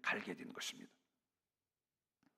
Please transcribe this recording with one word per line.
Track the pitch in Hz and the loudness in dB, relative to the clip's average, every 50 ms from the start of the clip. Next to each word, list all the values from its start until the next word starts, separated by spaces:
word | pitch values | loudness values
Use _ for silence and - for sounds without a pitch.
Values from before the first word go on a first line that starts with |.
갈게 | - - - 104 - 101 | 2 4 4 4 2 0
된 | 87 - - - | -4 -4 -4 -6
것입니다. | - - - - - - - - - _ _ _ _ _ _ _ _ _ _ _ _ _ _ _ _ _ _ _ _ _ _ _ _ _ - - _ | -4 -2 -2 -2 -2 -4 -12 -14 -18 _ _ _ _ _ _ _ _ _ _ _ _ _ _ _ _ _ _ _ _ _ _ _ _ _ -20 -20 _